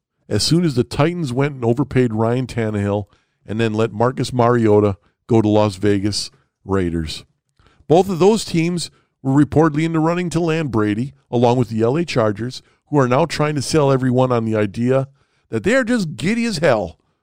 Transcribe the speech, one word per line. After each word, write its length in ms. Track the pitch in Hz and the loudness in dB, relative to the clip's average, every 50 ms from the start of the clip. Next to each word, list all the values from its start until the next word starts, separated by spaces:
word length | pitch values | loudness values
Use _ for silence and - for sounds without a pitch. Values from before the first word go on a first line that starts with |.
| _ _ _ _ _ - | _ _ _ _ _ -4
as 140 | 107 107 | -2 -2
soon 220 | - - 151 175 180 | 0 2 2 2 2
as 100 | 156 120 | 2 0
the 80 | 120 | 0
Titans 500 | - - - - 147 170 175 180 160 123 | -2 -2 0 0 0 0 0 -4 -6 -4
went 220 | 120 131 139 151 139 | -2 -2 -2 -2 -4
and 100 | 127 117 | -2 -2
overpaid 480 | 113 117 143 135 - - 131 127 117 | 0 0 0 -2 0 0 0 2 2
Ryan 360 | 107 110 110 113 120 131 127 113 | 0 0 0 0 0 -2 -4 -4
Tannehill 580 | - 117 110 110 107 101 101 101 101 104 101 - _ _ _ _ _ _ _ | -4 -4 -4 -4 -2 -2 -2 -2 -2 -4 -6 -8 _ _ _ _ _ _ _
and 140 | - 101 113 | -8 -4 -2
then 120 | 117 110 | -2 -2
let 200 | 107 110 113 113 | 0 0 -2 -2
Marcus 400 | 107 104 117 127 127 - 127 - | 0 0 0 0 0 -2 -6 -4
Mariota 640 | 131 123 117 120 123 120 110 104 104 104 104 104 98 - _ _ _ _ _ - | 0 2 2 4 4 4 4 4 4 4 4 2 0 -4 _ _ _ _ _ 2
go 120 | 117 113 | 2 2
to 80 | 107 107 | 4 4
Las 280 | 104 107 104 104 90 | 4 4 2 2 0
Vegas 560 | 92 104 104 101 98 95 104 101 - - - - _ _ _ _ _ _ | -2 0 0 0 0 -2 -4 -4 -6 -8 -10 -14 _ _ _ _ _ _
Raiders. 600 | 95 95 98 90 85 82 85 80 78 - - - _ _ _ _ _ _ _ _ _ _ _ _ | -4 -2 -2 0 -2 -2 -4 -4 -6 -10 -12 -16 _ _ _ _ _ _ _ _ _ _ _ _
Both 240 | - 147 185 185 196 | 2 2 2 2 0
of 80 | 185 147 | 0 2
those 260 | 180 202 226 202 - | 4 4 4 2 -2
teams 460 | - - 160 160 175 180 165 - - - _ _ _ _ _ | -2 -2 -2 0 0 -2 -4 -6 -10 -14 _ _ _ _ _
were 100 | - 135 | -4 0
reportedly 520 | - 147 147 - - 147 160 156 143 151 160 | 2 4 2 4 4 2 2 2 2 0 -2
in 80 | 165 | -2
the 80 | 165 160 | -2 0
running 280 | 156 165 170 180 180 170 | 0 0 0 -2 -4 -4
to 100 | - 165 | -2 -2
land 320 | 175 160 156 165 156 131 | -2 -2 -2 -2 -4 -2
Brady, 420 | 107 107 107 104 104 110 131 143 - _ _ _ | -2 0 0 0 0 -2 -4 -8 -10 _ _ _
along 260 | 123 120 127 143 127 127 | 0 2 2 2 2 2
with 100 | 120 104 | 0 -2
the 140 | 113 110 | 0 0
L 140 | 110 120 139 | 0 0 0
A 80 | 170 170 | -2 -4
Chargers, 580 | - - 127 110 107 101 101 117 127 - - - _ _ _ _ _ | -2 -2 0 0 0 -2 -4 -8 -10 -10 -14 -18 _ _ _ _ _
who 100 | 147 143 | 0 2
are 100 | 127 120 | 2 2
now 180 | 123 139 170 | 2 0 0
trying 280 | - - - 151 151 151 | 0 -2 -2 -2 -2 -2
to 80 | 143 | -4
sell 300 | - - - 156 139 139 | -4 0 0 2 4 4
everyone 400 | 135 127 131 127 123 127 127 127 | 2 2 0 0 2 2 2 2
on 120 | 120 117 113 | 0 0 0
the 120 | 110 110 | 0 0
idea 520 | 107 107 101 90 113 120 127 131 135 135 - _ _ _ _ _ _ _ _ | 0 -2 -2 -2 -2 0 0 0 0 -2 -4 _ _ _ _ _ _ _ _
that 120 | 113 113 | -8 -4
they 140 | - 185 247 | -2 0 0
are 80 | 269 247 | 0 0
just 320 | 208 247 233 180 151 131 | 0 -2 -2 -2 -4 -6
giddy 280 | 107 135 190 233 233 233 | -6 -4 -2 -2 -2 -2
as 140 | 233 196 151 | -4 -4 0
hell 380 | 170 151 117 107 90 80 - _ _ _ _ _ | 0 2 2 0 -2 -6 -10 _ _ _ _ _